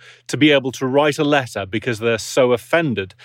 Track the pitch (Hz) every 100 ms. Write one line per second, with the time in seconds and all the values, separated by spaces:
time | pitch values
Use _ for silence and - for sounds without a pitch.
0 | - - - 131 151 139 127 - 131 139
1 | 151 147 147 143 120 104 98 113 131 107
2 | 117 113 - - 127 120 - 165 156 101
3 | 95 -